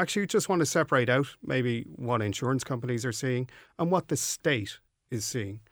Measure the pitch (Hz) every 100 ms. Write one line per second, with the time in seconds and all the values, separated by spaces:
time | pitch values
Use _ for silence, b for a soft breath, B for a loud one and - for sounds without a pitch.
0 | 180 208 202 214 - 180 151 175 151 135
1 | 120 127 139 - - 131 123 117 - -
2 | 120 120 104 101 127 131 - 127 123 120
3 | 123 110 131 123 127 B B B 170 180
4 | - 151 - - 160 127 95 - _ _
5 | - 120 104 127 98 107 -